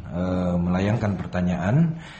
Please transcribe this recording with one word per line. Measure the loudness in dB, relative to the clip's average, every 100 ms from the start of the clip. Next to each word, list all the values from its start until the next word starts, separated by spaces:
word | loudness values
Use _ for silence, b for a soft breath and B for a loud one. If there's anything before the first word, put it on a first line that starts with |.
| -6
eh, | -4 0 0 0
melayangkan | 2 2 2 2 2 0 -2
pertanyaan. | -4 -2 0 0 2 4 2 B B